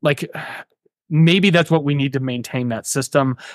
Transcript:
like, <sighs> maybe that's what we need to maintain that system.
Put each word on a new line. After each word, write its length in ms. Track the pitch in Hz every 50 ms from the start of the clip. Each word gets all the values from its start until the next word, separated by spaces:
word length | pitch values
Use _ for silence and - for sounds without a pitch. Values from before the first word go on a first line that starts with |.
like, 300 | - 151 143 - - - -
<sighs> 760 | - - - - - - _ _ _ _ _ _ _ _ -
maybe 400 | 165 151 160 165 175 196 185 202
that's 200 | 170 175 165 -
what 140 | 165 160 143
we 100 | 143 147
need 200 | 139 139 139 131
to 60 | 131
maintain 480 | 131 131 123 120 113 - - 131 123 120
that 160 | 117 107 -
system. 500 | - - 139 127 - - 143 135 131 123 - - - -